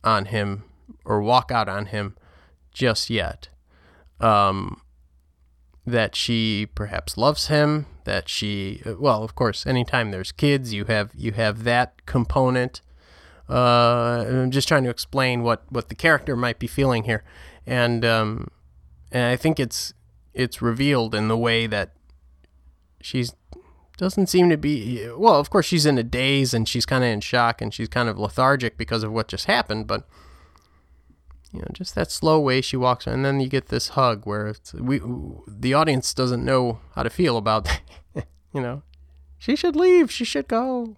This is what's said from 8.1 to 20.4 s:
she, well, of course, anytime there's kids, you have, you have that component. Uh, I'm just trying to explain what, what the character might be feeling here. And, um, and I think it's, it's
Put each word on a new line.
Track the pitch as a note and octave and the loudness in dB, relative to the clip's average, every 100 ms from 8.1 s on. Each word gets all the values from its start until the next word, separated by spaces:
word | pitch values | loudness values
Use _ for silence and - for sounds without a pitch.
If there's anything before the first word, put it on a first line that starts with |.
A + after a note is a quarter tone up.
| F#2+ - | -6 -4
she, | - G#2 G2+ G2 G2 - F#2+ | -6 -6 -6 -8 -10 -12 -2
well, | C#3+ A2 | 0 0
of | A2 | -2
course, | - A#2 F#2+ - | -2 -2 -2 -2
anytime | B2+ A#2+ B2+ A2 | -2 0 -2 -2
there's | F#2+ F#2+ | -6 -10
kids, | - D3 C#3 B2 | -2 2 2 0
you | G#2+ G2+ | -6 0
have, | A2 G#2 | 0 -2
you | - A2+ | -6 -6
have | G#2+ A2+ G#2+ | -2 -2 0
that | A#2 A#2+ B2 _ - | 0 2 0 _ -4
component. | B2+ A#2 C#3+ C3 B2+ B2 - _ - _ - - - - | -2 0 2 2 2 -2 -6 _ -20 _ -20 -20 -20 -4
Uh, | B2+ B2 A#2+ A#2+ A#2+ A#2 A#2+ A2 | 2 4 6 6 4 2 0 0
I'm | B2+ B2+ | 0 2
just | C3+ B2+ | 0 2
trying | D#3 | 2
to | B2+ | 2
explain | A#2 - C#3 B2+ B2 | -4 -6 0 0 2
what, | A#2+ A2 - | 0 -2 -2
what | B2 - | -8 -6
the | |
character | A2 E3 D3 - | -2 2 2 2
might | B2 B2 A2+ | -2 -2 -4
be | A#2+ | -6
feeling | - C3+ A#2 | 0 2 2
here. | G#2 G#2+ - - - - | 0 -4 -4 -20 -20 -18
And, | - B2 A#2+ A#2 | -4 0 2 2
um, | A#2 A2+ A2 A2 - _ _ - - - - | 2 2 0 -4 -10 _ _ -20 -20 -20 -6
and | B2+ | -2
I | A#2+ B2 | 0 2
think | D#3+ D#3 | 0 0
it's, | B2 - - - _ _ _ | -2 -4 -10 -12 _ _ _
it's | - | -4